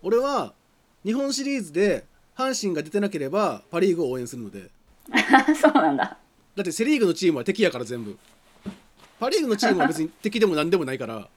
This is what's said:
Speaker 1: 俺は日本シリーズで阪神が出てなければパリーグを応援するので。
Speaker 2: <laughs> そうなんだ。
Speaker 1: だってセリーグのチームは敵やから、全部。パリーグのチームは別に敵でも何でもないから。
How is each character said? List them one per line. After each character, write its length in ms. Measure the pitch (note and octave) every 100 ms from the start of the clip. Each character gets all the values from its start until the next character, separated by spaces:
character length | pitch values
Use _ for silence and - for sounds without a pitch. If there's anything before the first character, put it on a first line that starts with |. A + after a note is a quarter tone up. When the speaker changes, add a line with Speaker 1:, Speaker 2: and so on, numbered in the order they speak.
Speaker 1:
俺 140 | F3 A#3
は 360 | C4+ C4+ B2 _ _ _ _ _
日 100 | G3
本 200 | A#3+ C#4
シ 100 | C#4
リ 140 | C#4 C#4
ー 60 |
ズ 100 | F3
で 320 | D3+ G3+ C#3 - _ _ -
阪 220 | C4 B3+
神 160 | G#3 D#3
が 80 |
出 80 | D#3
て 80 | G3+
な 100 | G3+
け 80 | E3+
れ 100 | C3+
ば 360 | F#3+ G3 G#2+ _
パ 80 | E3+
リ 140 | F#3
ー 20 | E3+
グ 80 |
を 80 | C#3+
応 80 | B2+
援 80 | A#2+
す 80 | B2
る 80 |
の 80 | G#2+
で。 180 | G2 F#2 _ _ _ -
Speaker 2:
<laughs> 480 | B3 - C4+ C4+ D4+
そ 100 | D4+
う 40 |
な 180 | C#4+ D#3+
ん 60 | C#3
だ。 200 | - - _ _ _ -
Speaker 1:
だ 60 |
っ 20 |
て 80 | F#3+
セ 140 | D#3+ A#3
リ 120 | D4
ー 20 |
グ 80 | G3+
の 80 | E3
チ 140 | F#3
ー 20 |
ム 80 | C#3+
は 40 |
敵 200 | A#2+ G3+
や 80 | F#3
か 80 | B2
ら、 40 |
全 200 | A2+ A#2+
部。 120 | G#2+ - _ _ _ _ G3+ - _ _ - _
パ 120 | A3+
リ 80 | F#4+
ー 20 |
グ 60 | C#4+
の 100 | G#3
チ 80 | A#3
ー 80 |
ム 80 | F#3
は 60 | -
別 160 | D#3
に 60 | D#3+
敵 300 | - G#3+ A3
で 60 | G#3
も 100 | D#3
何 140 | D3+
で 80 | F#3
も 80 | C#3
な 80 |
い 60 | C3
か 80 | A#2
ら。 200 | A2 F#2